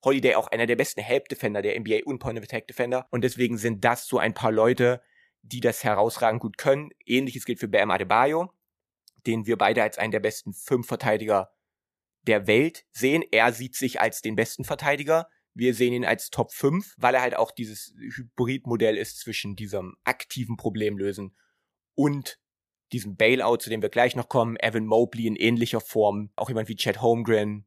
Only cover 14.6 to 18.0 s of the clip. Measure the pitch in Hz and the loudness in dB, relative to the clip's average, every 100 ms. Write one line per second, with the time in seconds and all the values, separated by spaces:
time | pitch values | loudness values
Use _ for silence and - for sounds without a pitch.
14.6 | 131 143 143 143 147 160 165 _ _ - | -8 -4 -2 -2 2 0 0 _ _ 0
15.6 | 123 113 123 123 120 117 - - 120 - | 0 4 2 2 0 -2 -4 -4 -4 0
16.6 | 139 165 202 _ 123 127 123 - 113 - | 0 0 -6 _ 2 4 2 0 -2 -2
17.6 | 110 107 - - | -12 -12 -18 -16